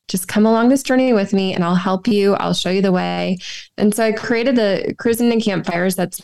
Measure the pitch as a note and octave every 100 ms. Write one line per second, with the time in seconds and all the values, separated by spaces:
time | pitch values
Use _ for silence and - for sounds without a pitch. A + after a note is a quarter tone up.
0 | - F#3+ - G#3+ G#3+ A3+ A#3 C4+ - B3+
1 | C4 A3+ G3+ G3 F#3+ F#3 E3+ F3+ F#3 F#3
2 | F#3 G#3 G3 G3 F3 F3 F3+ F#3+ G3 F3+
3 | F3+ F3 F3 F#3 - - - - G#3+ G#3
4 | A3 G#3+ - A#3 A#3+ B3 G#3+ F#3+ - -
5 | A#3+ A3+ A#3+ A3+ G#3 F#3 D#3 F3 F#3 F#3
6 | F3+ -